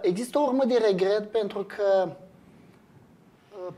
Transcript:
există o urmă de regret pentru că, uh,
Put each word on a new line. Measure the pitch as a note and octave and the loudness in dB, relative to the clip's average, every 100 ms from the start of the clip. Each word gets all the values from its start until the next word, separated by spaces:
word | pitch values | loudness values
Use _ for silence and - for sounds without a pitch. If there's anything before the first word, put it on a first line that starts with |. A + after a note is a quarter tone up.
există | F3+ F#3 B3 C#4+ | 0 -2 -2 0
o | |
urmă | C#4+ C4 B3 | 2 2 2
de | A#3+ A3 | 2 2
regret | F3+ F#3+ G#3 G#3 | 2 2 0 -2
pentru | A3 G3+ G3+ | -4 -4 -6
că, | G3 - G3+ G3 F3 | -10 -2 2 2 0
uh, | - - - - - - - _ - _ _ _ _ _ G3+ F3+ | -6 -20 -20 -20 -20 -20 -20 _ -20 _ _ _ _ _ -14 -14